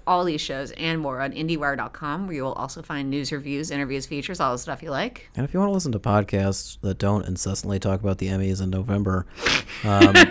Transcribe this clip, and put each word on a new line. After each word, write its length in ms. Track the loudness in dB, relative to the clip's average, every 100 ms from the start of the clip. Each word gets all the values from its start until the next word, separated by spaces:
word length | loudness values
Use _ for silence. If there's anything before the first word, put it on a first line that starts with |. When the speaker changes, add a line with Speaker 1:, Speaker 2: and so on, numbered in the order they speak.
| 0
Speaker 1:
all 180 | 2
these 160 | 2 -2
shows 300 | -4 -6 -8
and 260 | -6 -2 -2
more 220 | -2 -2
on 120 | -4
indie 260 | -4 -2 0
wire 180 | 0 -2
dot 160 | -4
com, 340 | -6 -6 -6 -6
where 80 |
you 80 | -4
will 120 | -4
also 260 | -4 -6 -8
find 300 | -8 -6 -4
news, 200 | -4 -4
reviews, 400 | -6 -6 -6 -4
interviews, 360 | -4 -4 -4 -6
features, 340 | -6 -6 -2
all 120 | -2
the 60 | -2
stuff 240 | -6 -10
you 80 | -6
like. 380 | -4 -4 -8 -12 -6
Speaker 2:
And 80 |
if 80 | -2
you 80 | 0
wanna 120 | 0
listen 200 | 0 -2
to 60 | -2
podcasts 840 | 2 2 2 2 0 0 -6 -6
that 180 | -4 0
don't 280 | 2 0 0
incessantly 520 | -4 -4 -4 -4 -2
talk 220 | 0 0
about 160 | 0 0
the 120 | -2
Emmys 340 | 0 0 0
in 80 | 0
November, 560 | -2 0 0 2 0 -2 -4 0 0 -2 -4
um, 300 | 2 8 10 10 10